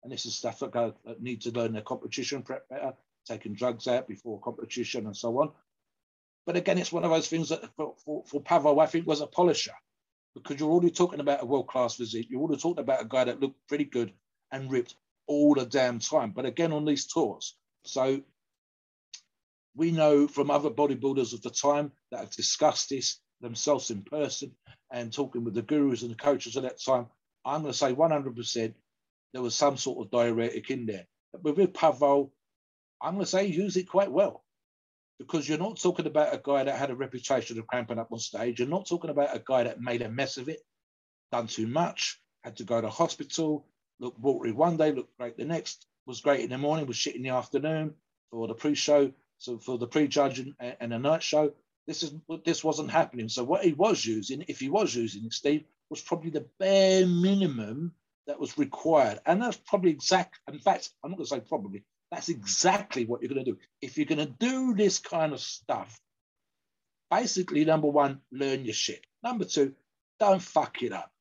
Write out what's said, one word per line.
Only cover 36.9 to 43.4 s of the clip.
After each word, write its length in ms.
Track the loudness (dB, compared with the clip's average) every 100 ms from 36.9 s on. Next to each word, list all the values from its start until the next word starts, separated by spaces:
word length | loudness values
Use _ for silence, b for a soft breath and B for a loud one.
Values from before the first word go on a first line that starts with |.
a 60 | -4
reputation 600 | -6 -8 -2 -2 -2 -10
of 100 | -4
cramping 320 | -4 -4 -6
up 120 | -6
on 60 | -8
stage. 400 | -8 -4 -4 -2
You're 100 | -2
not 200 | -2 -2
talking 220 | -6 -2
about 240 | 0 0
a 80 | -2
guy 200 | 0 0
that 180 | 0 -4
made 220 | -4 -4
a 80 | -4
mess 260 | -4 -4 -6
of 120 | -8
it, 120 | -10 _ _ _ _ _ _ _
done 160 | -4 -4
too 220 | -4 -2
much, 520 | 0 -2 -2 -6 -6 _ _
had 140 | -18 -14
to 80 |
go 160 | -2 -2
to 100 | -2
hospital, 760 | 0 -2 -2 -8 -4